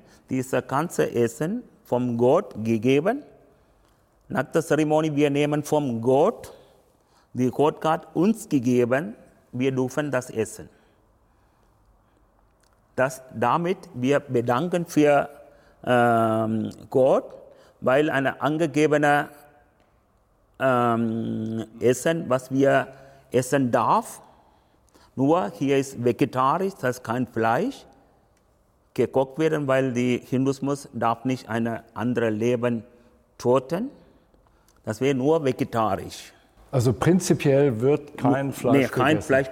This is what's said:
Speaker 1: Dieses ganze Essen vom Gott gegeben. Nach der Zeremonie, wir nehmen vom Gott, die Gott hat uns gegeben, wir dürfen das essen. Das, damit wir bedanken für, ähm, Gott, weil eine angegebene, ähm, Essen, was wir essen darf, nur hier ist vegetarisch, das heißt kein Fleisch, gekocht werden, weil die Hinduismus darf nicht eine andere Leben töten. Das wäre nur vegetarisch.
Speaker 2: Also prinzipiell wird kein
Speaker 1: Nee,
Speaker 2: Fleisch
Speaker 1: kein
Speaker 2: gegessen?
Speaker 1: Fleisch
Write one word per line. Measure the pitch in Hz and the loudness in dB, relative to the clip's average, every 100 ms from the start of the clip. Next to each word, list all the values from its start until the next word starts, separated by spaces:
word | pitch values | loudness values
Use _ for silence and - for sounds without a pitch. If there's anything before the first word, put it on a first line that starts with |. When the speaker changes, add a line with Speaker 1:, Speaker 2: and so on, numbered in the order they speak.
| - - - | -18 -20 -8
Speaker 1:
Dieses | 131 123 127 - | -6 -4 -4 -2
ganze | 135 170 - 147 | -4 -4 -2 -2
Essen | 117 117 - 156 240 - _ | 0 -2 -2 -6 -6 -12 _
vom | - 123 123 117 | -4 -2 -2 2
Gott | 123 165 202 101 | 2 2 0 -6
gegeben. | 110 113 120 139 175 277 - - _ _ _ _ _ _ _ _ - | -2 0 2 2 2 -4 -8 -20 _ _ _ _ _ _ _ _ -8
Nach | - | -6
der | 131 170 | -2 -2
Zeremonie, | 151 151 151 156 160 | 2 2 2 2 2
wir | 143 147 | 2 2
nehmen | 139 147 151 | 2 0 0
vom | 147 151 143 113 | 0 0 0 -2
Gott, | 117 131 180 - - - - _ _ _ _ _ _ | 2 4 4 0 -12 -20 -20 _ _ _ _ _ _
die | 120 123 | -4 -2
Gott | - 147 156 | 2 0 0
hat | 160 165 - | -2 -2 -4
uns | 156 190 226 - | -2 0 0 -2
gegeben, | 147 117 123 117 131 190 240 - _ _ | -2 2 2 2 0 -2 -12 -20 _ _
wir | 123 135 | -4 -2
dürfen | 131 127 156 151 | -2 -4 -4 -4
das | 131 - | -4 -4
essen. | - 107 - - _ _ _ _ _ _ _ _ _ _ _ _ _ _ _ _ _ _ _ _ _ _ - | -6 -6 -6 -20 _ _ _ _ _ _ _ _ _ _ _ _ _ _ _ _ _ _ _ _ _ _ -2
Das, | 131 - - | -2 -2 -14
damit | 117 120 151 170 180 - | -2 0 0 0 -4 -8
wir | 123 127 139 | -4 0 0
bedanken | - 123 123 123 175 175 170 | 0 -2 0 0 0 -4 -2
für, | 151 147 143 - - - _ _ _ | 2 4 4 0 -8 -20 _ _ _
ähm, | - 123 120 117 113 110 110 110 107 - - | 0 2 4 4 2 0 0 -2 -4 -8 -4
Gott, | 135 131 208 - - - - - - | 2 4 2 -2 -18 -20 -20 -20 -6
weil | 120 135 156 | 0 2 2
eine | 135 131 - | 0 -2 -2
angegebene, | 135 156 165 139 151 147 147 143 151 - - _ _ _ _ _ _ _ _ _ _ - | -4 -2 -2 2 2 4 2 2 -2 -12 -20 _ _ _ _ _ _ _ _ _ _ -4
ähm, | 131 123 120 117 117 113 113 113 110 113 107 113 | 0 2 2 0 -2 -4 -4 -6 -6 -6 -8 0
Essen, | 120 127 165 165 113 | 0 2 0 -2 -2
was | 127 - | -4 -2
wir | 135 139 135 127 - - - - | 0 2 2 -2 -12 -20 -20 -4
essen | 123 127 143 127 | -2 0 0 2
darf, | 120 113 196 - - - _ _ _ _ _ _ _ _ - | 2 2 0 -2 -16 -20 _ _ _ _ _ _ _ _ -2
nur | 135 170 202 - | 2 2 0 -4
hier | 139 135 | 0 0
ist | 135 - | -2 -2
vegetarisch, | 120 117 131 127 135 165 190 | -2 0 0 0 0 0 -4
das | 190 | -4
heißt | 127 123 | -4 -4
kein | - 120 123 | -6 -4 -4
Fleisch, | 113 113 123 240 - - _ _ _ _ _ _ _ _ _ _ | -2 0 0 -2 -8 -20 _ _ _ _ _ _ _ _ _ _
gekocht | - 113 131 135 - | -2 0 0 -2 -2
werden, | 160 156 139 | -2 -2 0
weil | 135 135 | 0 0
die | 123 123 120 | 0 0 -2
Hinduismus | - 127 135 135 135 143 - | -2 -2 -2 -2 -4 -6 -8
darf | 117 113 117 | -4 -2 -2
nicht | 131 127 - | -4 -6 -4
eine | 117 117 113 - | -4 -4 -6 -10
andere | - 120 117 117 | -6 -4 0 -2
Leben | 107 117 123 120 117 - _ _ _ _ - | 0 0 0 -2 -4 -8 _ _ _ _ -4
töten. | 120 131 131 170 262 - - _ _ _ _ _ _ _ | 0 2 0 -6 -8 -12 -20 _ _ _ _ _ _ _
Das | - 110 | -10 -2
wäre | 131 | 0
nur | 135 135 160 | 0 2 2
vegetarisch. | 139 - 139 117 107 92 - - - - _ _ - | 0 -2 -2 -2 0 -2 -6 -14 -20 -20 _ _ -4
Speaker 2:
Also | 135 117 | 0 0
prinzipiell | 107 151 185 - 170 147 135 143 110 | 2 2 2 2 0 2 4 2 2
wird | 131 147 - - | 0 0 -4 -2
kein | 139 135 139 | 0 0 -2
Speaker 1:
Nee, | |
Speaker 2:
Fleisch | 123 127 139 123 | -4 2 2 2
Speaker 1:
kein | 135 131 | 0 2
Speaker 2:
gegessen? | 156 - | 0 2
Speaker 1:
Fleisch | 135 135 | 2 0